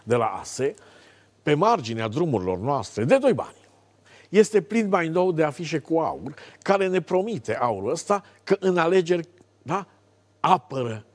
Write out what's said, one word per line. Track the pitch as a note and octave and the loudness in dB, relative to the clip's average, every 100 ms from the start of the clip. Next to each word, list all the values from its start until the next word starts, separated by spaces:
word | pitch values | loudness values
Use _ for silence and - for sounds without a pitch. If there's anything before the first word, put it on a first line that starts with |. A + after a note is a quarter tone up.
de | - A#2+ | -2 0
la | A2 | 0
ase, | F#2+ G#2+ - C3+ - - - - _ _ _ | -4 -10 -4 -4 -4 -18 -20 -20 _ _ _
Pe | - | 0
marginea | D3 G#3 A3+ A2+ A2+ A2+ | 2 4 2 -2 -4 -4
drumurilor | A2 E3+ A2 F2+ F#2 | -2 -2 0 -2 -4
noastre, | B2 C#3+ G#2 - | -2 -4 -4 -4
de | B2 C4+ | 2 4
doi | C4+ | 4
bani, | C#3 - - _ _ _ _ _ - _ | 0 -4 -12 _ _ _ _ _ -20 _
este | G3 G#3 G#3 | 4 4 2
plin | E3 A3+ G#3 | 0 -2 2
mai | F#3 E3 | 0 0
nou | E3+ F#3 | 0 0
de | D#3+ | 2
afișe | D3+ C#3+ D#3+ D#3 | 0 -2 -6 -6
cu | - E3 | -2 -2
aur, | D#3 C#3 C#3+ C#3+ - - | -2 -4 -10 -14 -20 -12
care | - G3 F#3+ | 0 0 2
ne | F#3 | -2
promite | D#3+ F#3 G#3 F#3 G#2+ A#2 | 0 -2 -2 -6 -4 -2
aurul | A#2+ G2 G2+ | 0 -2 -4
ăsta | D#3+ - G2+ - _ | -6 -2 -4 -4 _
că | - G3 | -2 0
în | F#3 F3 | 2 2
alegeri, | E3 F#3 E3+ F3+ E3 _ _ _ | 4 2 2 -2 -2 _ _ _
da, | - F#3 F#3 _ _ _ _ _ | -6 -6 -6 _ _ _ _ _
apără | D3+ F3 - C3+ A#2+ A2 - | 2 2 2 -6 -4 -6 -12